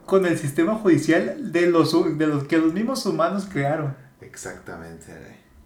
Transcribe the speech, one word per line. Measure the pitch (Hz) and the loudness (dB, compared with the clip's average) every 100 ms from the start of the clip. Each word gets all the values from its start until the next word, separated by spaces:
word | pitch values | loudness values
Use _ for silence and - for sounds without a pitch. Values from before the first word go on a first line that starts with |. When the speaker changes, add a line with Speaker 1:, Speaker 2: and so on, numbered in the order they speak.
Speaker 1:
con | - 190 180 | 0 2 2
el | 156 | 0
sistema | 143 165 170 | -2 0 0
judicial | 220 196 147 - 160 226 - 220 | 2 4 4 4 2 0 -4 -4
de | 165 175 | 0 4
los | 170 156 | 4 4
hu-, | 165 180 147 | 4 2 0
de | 156 | 0
los | 143 | 0
que | 139 165 | 0 2
los | 160 | 2
mismos | 180 240 254 196 | 0 -2 -2 -2
humanos | 156 170 196 - | 0 0 -2 -4
crearon. | 143 139 156 143 135 - - | -2 -2 -2 -4 -6 -14 -20
Speaker 2:
Exactamente, | - - 98 90 - 87 82 82 92 | -20 -14 -14 -14 -14 -14 -14 -18 -18
güey. | 80 62 - _ - | -20 -20 -20 _ -20